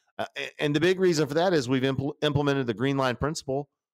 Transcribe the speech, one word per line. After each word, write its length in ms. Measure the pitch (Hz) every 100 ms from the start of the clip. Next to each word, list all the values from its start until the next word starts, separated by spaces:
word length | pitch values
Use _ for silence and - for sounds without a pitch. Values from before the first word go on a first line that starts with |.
| _ -
Uh, 60 | 107 139
a-, 260 | 135 -
and 100 | 147
the 60 | 147
big 180 | 170 185
reason 300 | 185 151 143
for 60 |
that 180 | 151 185
is 160 | 165 120
we've 160 | 131
impl-, 300 | 135 131 139 -
implemented 460 | 151 143 143 139 120
the 60 |
Green 220 | 101 135 139
Line 220 | 131 120
Principle, 500 | 135 165 - 135 143 _ _